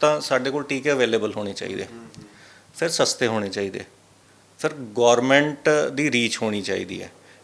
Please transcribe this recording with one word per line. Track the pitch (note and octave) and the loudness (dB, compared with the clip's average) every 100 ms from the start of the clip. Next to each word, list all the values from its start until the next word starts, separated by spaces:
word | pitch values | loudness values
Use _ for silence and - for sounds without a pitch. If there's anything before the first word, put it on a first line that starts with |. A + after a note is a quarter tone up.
ਤਾਂ | D3+ D3+ | 2 2
ਸਾਡੇ | - C3 B2+ | 0 0 0
ਕੋਲ | C#3+ | -4
ਟੀਕੇ | C3+ C#3 C#3 | -4 -2 0
ਅਵੇਲੇਬਲ | C#3 A#2+ A2 G#2+ | 2 2 2 0
ਹੋਣੇ | G#2 G2+ | -4 -6
ਚਾਹੀਦੇ, | G2 F#2+ G2 F#2+ A#2 A#2 - - - - - - | -6 -8 -8 -10 -14 -20 -20 -20 -20 -20 -20 -20
ਫਿਰ | - E3 | -6 -4
ਸਸਤੇ | D#3+ C3 - B2 | 0 0 2 0
ਹੋਣੇ | A2 G2+ | 0 -2
ਚਾਹੀਦੇ, | G2+ G2 G2 G2 - _ _ _ - _ - | -4 -4 -6 -12 -20 _ _ _ -20 _ -6
ਫਿਰ | B2 | -6
ਗੌਰਮੈਂਟ | D3 A#2+ G#2 A#2+ A#2+ C3 C#3 D3+ C#3+ - D3+ D3+ | -6 -8 4 6 6 6 4 4 0 0 2 0
ਦੀ | C3+ D3 | -2 0
ਰੀਚ | B2 A#2 - | 2 0 -2
ਹੋਣੀ | A2+ G#2 | -2 -2
ਚਾਹੀਦੀ | G2 F#2+ F2+ F#2 | -4 -6 -6 -10
ਹੈ। | F#2 - - - | -12 -16 -20 -20